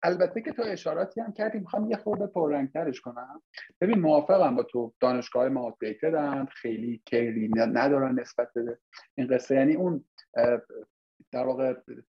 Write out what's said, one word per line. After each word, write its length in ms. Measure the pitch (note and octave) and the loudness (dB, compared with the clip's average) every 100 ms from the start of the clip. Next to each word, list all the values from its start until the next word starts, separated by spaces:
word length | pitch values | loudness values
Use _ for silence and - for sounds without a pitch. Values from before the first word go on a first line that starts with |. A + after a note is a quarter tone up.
البته 380 | E3+ F3+ F3+ A3+ | 0 2 0 0
که 100 | C4 | -8
تو 100 | - | -6
اشاراتی 600 | A3 F3+ E3 D#3+ G3 A3+ | -4 -4 -4 -2 -4 -4
هم 120 | A3+ | -10
کردی، 260 | G3+ A3 A3 | -4 -4 -4
می‌خوام 320 | F3 G#3+ G#3+ | -4 -4 -2
یه 60 | G#3 | -2
خورده 300 | G#3+ F#3+ G3+ | -2 -4 -2
پررنگ‌ترش 720 | F3+ D#3 C#3+ C3+ D#3+ E3 B2+ | 0 0 0 -2 -4 -4 -6
کنم. 400 | B2 A#2+ B2+ D3+ _ - - - | -10 -14 -16 -18 _ -20 -16 -2
ببین 180 | F#3 A3 | 2 4
موافقم 560 | D#3 D3+ G3 F#3+ D3+ B2 | 6 4 6 4 4 2
با 80 | |
تو، 300 | A#2 B2 A2+ - | -2 -4 -6 0
دانشگاه 500 | B2+ B2 - B2 C3 | 2 2 -2 0 0
ما 120 | C3+ | 0
آوتدیتدن، 840 | A#2+ - G#2+ G#2 D#3 D#3+ C#3+ C#3 C3+ | -4 -8 -8 -2 0 0 0 -2 -6
خیلی 560 | - A#2+ A2 A#2+ A2+ - | -6 -6 -4 -4 -6 -2
کیری 420 | A#2+ A#2 A2+ A2 | 0 0 0 0
ن-، 300 | A2 A2+ A#2 | 2 2 2
ندارن 420 | C#3 C#3 C3 B2+ | 2 2 2 -2
نسبت 280 | A#2+ - A#2+ A#2+ | -4 -4 -2 -2
به 220 | A#2 A#2+ _ - - - | -4 -8 _ -20 -16 -6
این 120 | B2+ | 0
قصه، 280 | B2+ - C3+ | 0 4 4
یعنی 200 | C#3 D#3 | 6 4
اون، 300 | F3+ D3+ - _ _ A#2+ | 2 -2 -6 _ _ 0
اه، 240 | A#2+ A#2+ - A2+ - _ _ _ - | 2 2 -4 -18 -18 _ _ _ -10
در 140 | B2 C3 | -4 -2
واقع 280 | B2+ C3 B2+ - B2 - | 0 -2 -2 -10 -20 -20